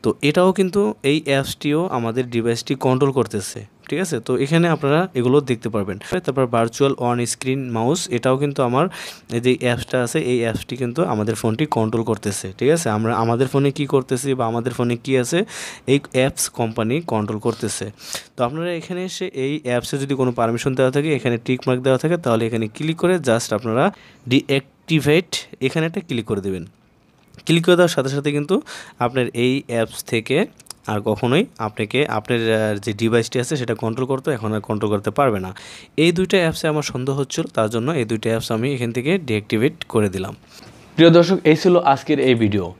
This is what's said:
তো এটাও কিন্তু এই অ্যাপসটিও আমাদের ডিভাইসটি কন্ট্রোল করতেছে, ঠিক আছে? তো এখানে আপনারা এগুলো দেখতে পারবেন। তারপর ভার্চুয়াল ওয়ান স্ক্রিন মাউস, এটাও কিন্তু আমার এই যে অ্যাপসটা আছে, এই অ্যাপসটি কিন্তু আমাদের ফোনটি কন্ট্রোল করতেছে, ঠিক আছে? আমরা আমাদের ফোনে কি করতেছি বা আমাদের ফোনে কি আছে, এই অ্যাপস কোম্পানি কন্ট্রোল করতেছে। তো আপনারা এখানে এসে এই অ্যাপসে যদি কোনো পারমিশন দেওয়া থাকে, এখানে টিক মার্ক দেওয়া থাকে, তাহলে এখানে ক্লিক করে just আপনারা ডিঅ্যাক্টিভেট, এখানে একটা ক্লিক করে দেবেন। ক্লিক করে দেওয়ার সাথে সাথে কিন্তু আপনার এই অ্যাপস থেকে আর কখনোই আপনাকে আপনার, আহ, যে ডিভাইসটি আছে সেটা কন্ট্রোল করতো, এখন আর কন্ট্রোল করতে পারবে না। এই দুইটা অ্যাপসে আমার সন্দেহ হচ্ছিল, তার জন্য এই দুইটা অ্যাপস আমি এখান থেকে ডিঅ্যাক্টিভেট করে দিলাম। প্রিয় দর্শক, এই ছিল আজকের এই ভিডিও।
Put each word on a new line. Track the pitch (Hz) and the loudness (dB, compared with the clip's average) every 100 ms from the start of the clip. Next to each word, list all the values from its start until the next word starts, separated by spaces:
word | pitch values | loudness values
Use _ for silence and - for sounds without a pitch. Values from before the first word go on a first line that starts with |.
তো | 113 - 143 | 0 0 2
এটাও | 151 185 185 | 4 4 4
কিন্তু | 190 196 214 110 135 | 0 2 0 0 0
এই | 151 139 | 0 0
অ্যাপসটিও | 135 135 - 147 147 170 127 | 0 0 -4 -2 -2 -2 -2
আমাদের | 117 117 123 | -2 -2 -2
ডিভাইসটি | 117 117 117 - 135 139 | -2 0 -2 -2 -2 2
কন্ট্রোল | 131 139 131 | 4 2 2
করতেছে, | 110 107 - - 104 _ - | 0 -2 -6 -12 -16 _ -8
ঠিক | 143 | -4
আছে? | 185 139 113 | -2 -4 -2
তো | 127 | -2
এখানে | 135 165 170 156 | 2 2 4 2
আপনারা | 139 151 185 131 | 2 2 0 0
এগুলো | 123 139 131 | 4 4 4
দেখতে | 117 117 | -4 -2
পারবেন। | 107 98 98 - 185 | -4 -4 -8 -6 -4
তারপর | 180 135 127 117 | -2 -2 0 2
ভার্চুয়াল | 113 - 139 135 | 0 2 0 2
ওয়ান | 123 120 117 | 0 0 -2
স্ক্রিন | - 131 135 127 113 | -4 -4 -4 -2 -2
মাউস, | 117 170 - 120 | 0 0 -2 0
এটাও | 131 131 | 2 2
কিন্তু | 143 139 127 | 0 0 0
আমার | 127 180 - - - _ 117 | 2 0 -2 -16 -16 _ 0
এই | |
যে | 123 123 | 2 2
অ্যাপসটা | 123 120 - 127 120 | 2 -2 -2 -2 0
আছে, | - 123 | -2 0
এই | 123 | 0
অ্যাপসটি | 117 110 - 123 | 0 -4 -6 -6
কিন্তু | 123 120 180 | -4 -2 -2
আমাদের | 110 107 110 | 0 0 0
ফোনটি | 113 110 156 - | -2 0 0 0
কন্ট্রোল | 110 113 113 | 0 0 -2
করতেছে, | 107 104 95 95 98 | -2 -2 -6 -8 -2
ঠিক | 123 165 | 2 2
আছে? | 165 107 | 2 0
আমরা | 110 117 | 0 0
আমাদের | 113 117 127 | 2 2 2
ফোনে | 139 139 135 | 2 0 0
কি | 139 | 0
করতেছি | 139 127 127 139 131 | 0 0 -4 -2 -2
বা | 113 | 0
আমাদের | 117 120 120 | -2 -4 -2
ফোনে | 120 120 | -2 -2
কি | 135 131 | 0 0
আছে, | 123 170 - - - - - | 2 -2 -2 -8 -14 -12 0
এই | 139 - 131 | 0 2 0
অ্যাপস | 131 - - - | 0 0 -6 -4
কোম্পানি | 113 113 110 143 170 | -4 -2 -2 -2 -2
কন্ট্রোল | 113 104 107 117 | -2 -2 -2 -4
করতেছে। | 110 110 - 101 - - - - | -4 -6 -6 -10 -12 -12 -12 -12
তো | - 123 | -4 -2
আপনারা | 151 170 170 | -2 -6 -6
এখানে | 165 180 185 | -8 -8 -8
এসে | - 185 135 | -8 -8 -4
এই | 135 151 123 | -4 -4 -2
অ্যাপসে | 123 120 143 | -2 -2 -6
যদি | 135 139 | -4 0
কোনো | 127 120 | 0 2
পারমিশন | 113 117 139 131 | 0 0 -2 2
দেওয়া | 131 139 | 2 2
থাকে, | 151 139 | 0 0
এখানে | 120 117 117 | 0 -2 -2
টিক | 127 - | -2 0
মার্ক | 127 131 | 0 2
দেওয়া | 131 | 2
থাকে, | 156 170 | 2 0
তাহলে | 135 113 113 | 2 2 2
এখানে | 117 110 - | -2 -4 -4
ক্লিক | 151 165 | -4 0
করে | 170 180 131 | 0 2 2
just | 117 - 104 | 0 0 -4
আপনারা | 117 113 170 - - - 120 | 0 0 0 -2 -20 -18 2
ডিঅ্যাক্টিভেট, | 131 - 139 - _ - 160 135 160 180 - - - 127 | 2 2 -2 -2 _ 0 0 4 2 2 -8 -10 -4 -2
এখানে | 165 160 | 0 -2
একটা | 170 175 | -4 -6
ক্লিক | 123 110 | -6 -2
করে | 104 98 | -4 -4
দেবেন। | 92 82 _ _ _ _ _ _ - - | -6 -8 _ _ _ _ _ _ -18 0
ক্লিক | 165 165 | 2 4
করে | 175 | 6
দেওয়ার | 175 170 | 6 4
সাথে | 131 143 | -2 -2
সাথে | 143 147 | -2 -2
কিন্তু | 147 202 - - - - | 0 -2 -2 -16 -18 -4
আপনার | 120 131 120 117 | -2 0 -2 0
এই | 123 135 - | 0 0 -2
অ্যাপস | 117 110 - - | -2 -2 -4 -4
থেকে | 117 110 139 254 _ - - - | -4 0 -2 -2 _ -20 -14 -4
আর | 107 110 | -2 0
কখনোই | 104 120 143 247 - 110 | 0 2 2 0 -4 -8
আপনাকে | - 107 127 147 110 | -4 -4 -2 0 -2
আপনার, | 107 120 | -2 -2
আহ, | 113 110 110 104 | 2 2 0 -2
যে | 101 104 | -4 -2
ডিভাইসটি | 113 117 113 127 | 2 2 0 -4
আছে | 117 151 | -2 -4
সেটা | 120 113 | -4 -4
কন্ট্রোল | 113 117 131 | -4 -4 -2
করতো, | 135 147 127 | -2 -2 -4
এখন | 107 107 | -2 -4
আর | - | -2
কন্ট্রোল | 107 107 | -2 0
করতে | 104 104 104 | 0 -2 0
পারবে | 139 101 | 2 0
না। | 92 95 - - - - | -6 -12 -18 -20 -10 0
এই | 160 175 | 2 2
দুইটা | 185 196 | 2 2
অ্যাপসে | 165 160 160 | 2 0 -2
আমার | 151 139 | -2 -4
সন্দেহ | 127 127 139 | -4 -4 -4
হচ্ছিল, | 135 - 160 - | -4 -4 -4 0
তার | 110 | 0
জন্য | 117 123 165 | 0 -2 -2
এই | 113 | -2
দুইটা | 113 113 | -2 0
অ্যাপস | 113 117 110 | -2 -2 -2
আমি | 123 135 | -2 -2
এখান | 120 117 | -4 -2
থেকে | 131 190 143 | -2 -2 0
ডিঅ্যাক্টিভেট | 107 101 110 131 165 - | -4 0 0 0 -2 -2
করে | 117 104 | 0 0
দিলাম। | 92 92 76 - - - - - | -2 -8 -10 -20 -20 -20 -20 -10
প্রিয় | - 170 170 | 6 8 10
দর্শক, | 170 190 160 | 6 4 4
এই | 156 | 4
ছিল | 185 175 139 | 6 4 4
আজকের | 135 - 147 131 | 0 2 2 4
এই | 120 | 4
ভিডিও। | 107 101 85 90 | 4 0 -4 -10